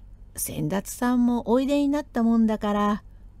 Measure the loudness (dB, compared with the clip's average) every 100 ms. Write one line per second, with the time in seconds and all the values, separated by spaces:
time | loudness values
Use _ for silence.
0 | -20 -20 -18 -10 -8 -4 -4 -4 -6 -4
1 | 0 2 2 0 2 0 2 0 2 0
2 | -2 0 2 4 2 0 -2 0 0 -2
3 | -6 -20 -20 -16